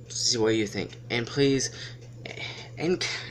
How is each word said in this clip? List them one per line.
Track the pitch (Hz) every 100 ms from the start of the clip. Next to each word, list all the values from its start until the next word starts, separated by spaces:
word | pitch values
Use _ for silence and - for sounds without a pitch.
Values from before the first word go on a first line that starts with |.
| -
to | -
see | - 120
what | 110
you | 110 101
think. | 101 87 - -
And | 120 117
please, | 139 139 135 - - - - - - - - - - - -
and, | 160 180 - - -